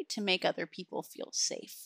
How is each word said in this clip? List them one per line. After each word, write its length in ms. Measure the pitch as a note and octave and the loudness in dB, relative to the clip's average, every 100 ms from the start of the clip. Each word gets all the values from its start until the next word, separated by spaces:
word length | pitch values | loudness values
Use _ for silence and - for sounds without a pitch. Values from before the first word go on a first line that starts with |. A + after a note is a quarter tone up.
| F4 | -4
to 120 | - | 0
make 240 | G3+ F#3 | 4 6
other 220 | E3+ E3+ F3 | 4 2 -4
people 360 | - F3+ - | -6 -6 -6
feel 280 | - - - | -6 -8 -4
safe. 440 | - - - - - | 0 0 0 -8 -12